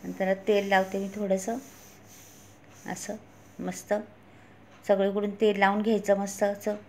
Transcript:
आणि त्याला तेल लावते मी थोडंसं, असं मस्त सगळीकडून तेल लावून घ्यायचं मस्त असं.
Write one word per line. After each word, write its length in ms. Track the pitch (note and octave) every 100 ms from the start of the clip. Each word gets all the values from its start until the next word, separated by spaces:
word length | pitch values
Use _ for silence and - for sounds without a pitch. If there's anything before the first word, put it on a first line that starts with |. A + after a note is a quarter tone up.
आणि 100 | F#3 F3+
त्याला 160 | F#3+
तेल 340 | F#3+ G3+ G3+ G3
लावते 320 | F#3+ F#3+ G3
मी 80 | G3
थोडंसं, 500 | G#3 G3+ F#3+ A3+ A#3+ - - - - - - - - - - - - -
असं 280 | F#3 - G#3+ - - - -
मस्त 340 | F3+ F#3 - G#3 A3+ - - - - - - - -
सगळीकडून 420 | G3 G3 G3+ G#3
तेल 300 | G3+ G#3+ G3
लावून 220 | G3 G#3
घ्यायचं 360 | G#3+ G#3 G3+ G3
मस्त 260 | G3 -
असं. 320 | G3+ G3+ G#3+ G#3